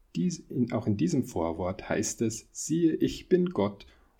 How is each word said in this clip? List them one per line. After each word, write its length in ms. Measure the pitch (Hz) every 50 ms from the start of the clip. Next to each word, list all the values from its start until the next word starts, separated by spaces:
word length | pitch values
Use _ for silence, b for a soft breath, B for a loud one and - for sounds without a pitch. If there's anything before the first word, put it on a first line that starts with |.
| _ _ -
dies, 220 | 165 180 180 156
in, 340 | - - - - 131 123 -
auch 140 | - 113 -
in 120 | 110 104
diesem 260 | 104 151 175 160 131 -
Vorwort 640 | - - 92 82 85 80 82 90 90 92 - - -
heißt 320 | - - 113 - - -
es, 260 | 120 113 113 - - _
siehe, 420 | - - - - 156 170 170 156 -
ich 340 | - 135 135 - - -
bin 220 | - 185 175 180 170
Gott 380 | - - 98 104 101 - b b b b b b b